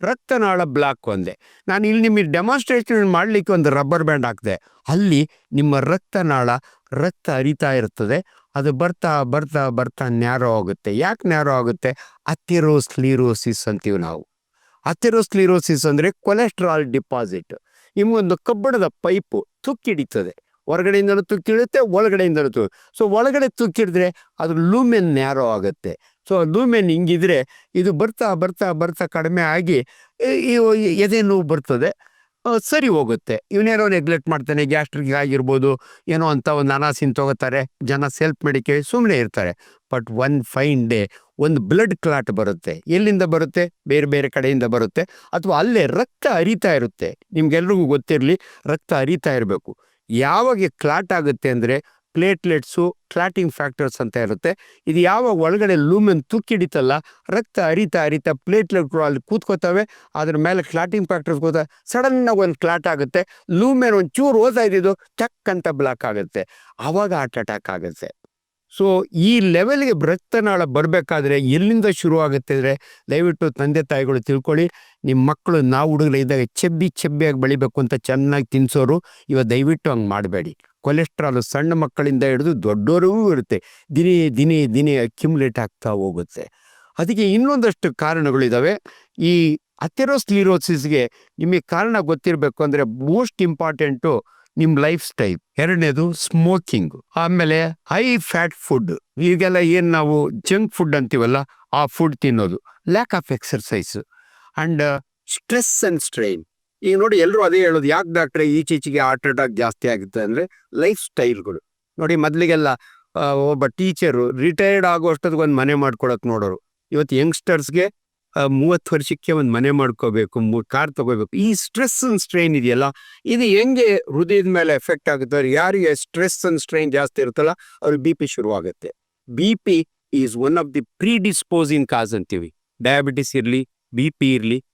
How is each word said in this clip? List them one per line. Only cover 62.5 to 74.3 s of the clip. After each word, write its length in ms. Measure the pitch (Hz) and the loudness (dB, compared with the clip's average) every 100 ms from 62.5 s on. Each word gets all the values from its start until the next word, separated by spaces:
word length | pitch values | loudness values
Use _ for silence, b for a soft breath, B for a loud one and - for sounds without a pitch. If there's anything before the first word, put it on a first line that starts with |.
ಕ್ಲಾಟ್ 320 | 156 170 170 175 | 0 -2 0 -2
ಆಗುತ್ತೆ, 580 | 151 139 180 190 - - | -2 -2 -2 -4 -10 -2
ಲೂಮೆನ್ 440 | 175 247 262 240 | 2 2 4 2
ಒಂಚೂರು 440 | 202 175 - 277 220 | 2 0 0 2 4
ಹೋಗ್ತಾ 220 | 247 240 | 2 2
ಇದ್ದಿದ್ದು 340 | 214 190 185 | 2 2 0
ಟಕ್ 540 | 190 _ - 233 - - | -2 _ -8 -8 -6 -6
ಅಂತ 200 | 180 165 | -4 -4
ಬ್ಲಾಕ್ 360 | 139 135 123 | -2 -2 -2
ಆಗುತ್ತೆ, 680 | 120 104 90 101 92 - - - | -4 -4 -6 -8 -8 -14 -20 -10
ಅವಾಗ 360 | 127 185 202 | -4 -2 0
ಹಾರ್ಟ್ 240 | 165 127 123 | -2 -4 -6
ಅಟ್ಯಾಕ್ 320 | 107 104 - | -6 -8 -8
ಆಗುತ್ತೆ. 360 | 92 87 78 - - _ _ _ _ _ - | -8 -10 -12 -16 -16 _ _ _ _ _ -2
So 280 | 196 185 - | 0 0 -2
ಈ 280 | 165 196 240 | 0 2 4
ಲೆವೆಲ್‌ಗೆ 640 | 190 170 220 285 269 165 156 | 2 2 2 0 0 0 0
ರಕ್ತನಾಳ 580 | 185 - 233 208 190 | -2 -2 -2 0 0
ಬರ್ಬೇಕಾದ್ರೆ 760 | 156 135 160 180 139 156 139 143 | 0 0 0 0 0 -2 0 0
ಎಲ್ಲಿಂದ 460 | 127 151 202 226 208 | 2 2 2 2 0
ಶುರು 300 | 175 165 160 | 0 0 2
ಆಗುತ್ತೆ 340 | 151 135 - | 2 -2 -2
ಅಂದ್ರೆ 480 | 139 131 139 - - - | -2 0 -2 -8 -20 -4
ದಯವಿಟ್ಟು 400 | 143 175 156 156 | 0 0 0 -4
ತಂದೆ 320 | - 143 156 | -2 0 0
ತಾಯಿಗಳು 380 | 139 139 135 127 | 0 -2 0 -2
ತಿಳ್ಕೊಳ್ಳಿ. 480 | 117 | 0